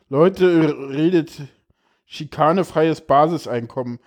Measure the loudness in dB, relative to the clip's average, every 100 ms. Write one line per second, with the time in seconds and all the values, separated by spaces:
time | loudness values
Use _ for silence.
0 | _ 2 2 4 2 4 2 -2 -8 -2
1 | 0 0 -2 -12 -18 _ _ _ _ _
2 | _ -16 -14 0 0 2 -2 0 0 -2
3 | 0 2 2 0 -6 -8 -6 -8 -10 -12